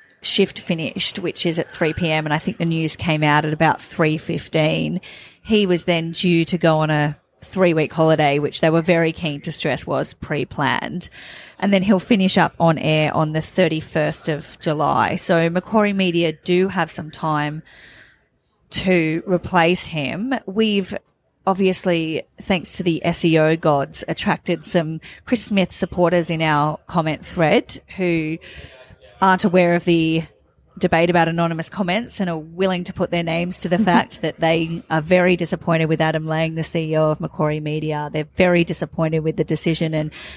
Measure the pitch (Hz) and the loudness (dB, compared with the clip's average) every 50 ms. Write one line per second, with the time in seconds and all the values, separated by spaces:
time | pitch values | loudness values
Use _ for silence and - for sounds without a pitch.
0 | _ _ _ _ - - - - 190 - - - - - 175 160 156 - - 180 | _ _ _ _ -6 0 2 2 2 2 -2 -8 -6 -4 -4 -4 -4 -6 -6 -4
1 | - - - 202 175 165 - - - 175 160 165 - - - - 170 156 156 - | -4 -4 -4 -4 -6 -6 -4 -2 -2 -2 -2 -2 -4 -6 -4 -2 -2 -2 0 -2
2 | 175 160 156 156 156 156 147 160 - 190 180 - 170 165 165 165 160 151 - - | -2 0 0 -2 0 0 -2 -2 -2 -4 -4 -2 -2 -2 0 -2 -2 -4 -4 -4
3 | - 170 156 151 151 147 147 151 156 151 151 151 165 156 156 - - - - - | -2 -2 0 2 2 4 4 2 2 0 0 2 2 2 2 0 -6 -10 -2 0
4 | 165 156 156 156 - - 165 156 - - - 175 151 160 160 160 160 151 170 180 | 0 0 0 -2 -4 -6 -8 -8 -8 -2 0 0 0 2 0 -2 -2 -4 -4 -6
5 | - - - - - - _ _ _ - 226 208 202 180 180 165 - 185 170 165 | -8 -12 -18 -20 -20 -20 _ _ _ 0 2 2 4 4 2 2 2 0 0 0
6 | 165 165 165 - - 180 170 165 165 - - 160 - 165 156 156 156 156 151 151 | -2 -4 -4 -2 2 2 4 4 2 0 0 2 2 2 4 4 2 2 2 0
7 | 147 147 147 - _ _ _ _ - - - 190 185 175 160 160 151 - - 170 | 0 0 -4 -8 _ _ _ _ -20 -8 0 2 4 4 4 2 0 0 2 2
8 | 160 160 160 151 151 143 139 147 147 143 - - 175 160 160 165 160 180 170 165 | 4 4 6 4 4 2 2 2 0 -2 0 0 2 4 4 4 4 2 2 2
9 | 165 165 160 - 175 151 143 143 - 170 - - - 151 127 - - - 147 135 | 2 0 -2 -2 -6 -6 -6 -6 -8 -10 -8 -4 -2 -2 -2 -2 -4 -4 -2 -2
10 | 143 - - - - - 156 143 - - - - 143 123 120 - - - - 175 | -2 -4 -8 -12 -8 -4 -4 -4 -4 -4 -4 -2 0 0 0 -2 -4 -6 -8 -10
11 | - - - - - - - - - - - - 190 202 202 190 190 208 202 180 | -10 -12 -16 -20 -20 -20 -20 -20 -20 -20 -8 -4 0 2 2 2 4 4 2 2
12 | - - 240 190 185 190 - 196 165 - - - 170 165 156 - - 151 156 156 | 4 2 2 4 4 4 4 2 2 2 2 2 2 2 2 2 0 0 2 2
13 | 151 147 - - 156 156 156 156 156 - - 185 185 156 160 156 156 - - 160 | 0 0 0 0 -2 0 -2 -4 -6 -2 0 0 2 2 0 -4 -6 -4 -2 -2
14 | 151 151 147 - - 165 151 147 - - - - - 170 151 151 147 143 139 117 | -2 -2 -4 -4 -6 -6 -6 -6 -8 -14 -18 -8 -4 -4 -2 0 0 0 2 2
15 | 110 - - 175 - - 180 165 165 165 170 185 - - 220 220 208 208 196 196 | 0 0 -2 -4 -2 0 2 2 2 0 0 -2 -4 0 0 2 2 2 2 0
16 | 190 180 165 170 170 160 156 - _ 180 175 180 185 190 180 190 165 156 - - | 0 2 2 2 0 0 -2 -4 _ 0 2 2 2 2 0 -2 -4 -4 -6 -10
17 | 156 151 - - - 156 151 147 147 147 151 160 - - - - - - - - | -12 -12 -10 -6 -4 -2 -2 -2 -2 -4 -6 -10 -14 -16 -20 -20 -20 -20 -20 -20
18 | - _ _ _ _ _ _ _ _ _ _ _ _ _ - - - 190 185 170 | -20 _ _ _ _ _ _ _ _ _ _ _ _ _ -6 -2 0 2 2 2
19 | 160 156 156 165 - 196 180 170 - - 185 175 165 170 185 - - - 165 156 | 2 0 -2 -4 -2 -2 -2 -2 -2 0 0 2 4 2 2 0 -4 -6 -6 -6
20 | 139 - - 175 226 262 269 - - - 185 220 220 220 208 196 185 - 214 - | -6 -6 -6 -6 -6 -4 -6 -6 -6 -6 -2 0 0 2 2 0 -2 -2 -8 -12
21 | - _ _ _ _ _ _ _ _ 190 190 185 196 185 180 - - 185 170 165 | -12 _ _ _ _ _ _ _ _ -2 0 2 2 0 0 0 0 0 0 0
22 | 160 160 156 - - _ _ - - - 190 175 - - - - 175 185 160 - | -2 -4 -6 -6 -8 _ _ -14 -4 -4 -4 -4 -4 -8 -8 -2 -2 0 0 0
23 | - 170 165 - - 165 160 156 156 156 165 165 - 160 147 139 139 151 - - | 0 -2 -2 2 2 4 4 4 4 4 2 2 2 2 2 2 0 -4 -8 -10
24 | - - 165 - - 202 156 - - - 170 160 - - - 175 156 156 160 160 | -6 -6 -6 -4 -2 -2 -2 -2 -2 -4 -4 -4 -4 -2 0 0 0 0 -6 -10
25 | - - - - _ - 247 226 - - 208 196 180 - - - 190 - - 180 | -12 -16 -20 -20 _ -2 -2 -2 0 0 0 0 0 0 -2 -6 -6 -4 0 2
26 | 180 170 180 175 160 175 165 160 160 156 151 147 147 151 151 - _ - - 170 | 2 4 4 2 0 0 -2 -2 0 2 2 2 2 0 -2 -6 _ -4 -2 -2
27 | 156 156 151 - - - - 180 160 147 175 247 - - - - - _ - 196 | 0 0 -4 -6 -10 -8 -2 0 2 4 4 2 0 -2 -10 -16 -16 _ -6 -4
28 | 185 175 170 160 156 156 160 170 - - - - - - - - - - - _ | -2 -2 0 -2 -2 -4 -6 -8 -10 -18 -20 -20 -20 -20 -20 -20 -20 -20 -20 _
29 | - - - - 190 190 185 180 - 185 170 185 175 175 175 175 - 175 170 165 | -20 -20 -4 2 4 4 4 4 2 4 4 4 4 4 4 2 2 2 2 4
30 | 160 160 160 165 160 - _ _ _ _ _ _ _ _ _ - 185 175 180 165 | 4 2 0 0 -2 -6 _ _ _ _ _ _ _ _ _ -2 0 2 4 4
31 | 170 170 170 170 165 160 165 170 170 165 165 160 160 - - 190 196 175 180 226 | 4 4 4 2 2 2 0 0 -2 -2 -2 -6 -8 -8 -6 -4 -2 -2 -2 -4
32 | 240 254 - - 196 175 165 156 156 165 170 175 190 185 180 175 175 - - - | -4 -6 -6 -6 -4 -4 -4 -6 -10 -12 -4 -2 0 0 0 -2 -6 -8 -4 -4
33 | 160 - 175 170 170 165 165 170 175 180 180 - - 170 180 175 214 185 170 175 | -4 -2 -2 -2 -2 -2 -2 -2 -4 -4 -6 -8 -2 0 0 2 4 4 4 4
34 | - - - - - 156 - - 170 160 165 165 165 160 165 165 - - 156 160 | 2 0 -6 -6 -6 -6 -4 0 0 2 2 2 0 -2 -6 -8 -4 -2 -2 -2
35 | 151 160 185 180 175 180 180 170 170 - 190 180 - 175 160 160 160 156 160 156 | 2 4 4 4 6 4 2 2 0 -4 -4 -4 -2 0 0 2 2 0 2 0
36 | 156 160 160 160 156 156 156 160 165 160 160 160 156 - - 165 160 156 156 156 | 0 0 0 -2 -4 -2 -2 -2 -2 -2 -2 -4 -6 -4 -4 -4 -2 0 0 2
37 | 156 156 151 - 156 151 - - 156 151 151 156 151 151 151 156 151 156 151 147 | 2 2 0 -2 -4 -8 -2 -2 -2 0 -2 -2 -4 -4 -4 -4 -4 -4 -4 -4
38 | 147 147 - 156 147 156 _ - 185 180 175 175 170 170 180 - 180 - - - | -6 -4 -4 -6 -6 -4 _ 2 2 4 4 4 2 0 -2 -6 -6 -6 -2 -2
39 | 160 160 160 160 156 160 160 - 160 - 160 147 - 170 160 - 170 156 156 156 | -2 0 0 -2 -2 -2 -2 -2 -2 -2 -2 -2 0 -2 0 0 -2 -2 -2 -2
40 | 156 151 - - - - - | -4 -4 -8 -14 -18 -18 -18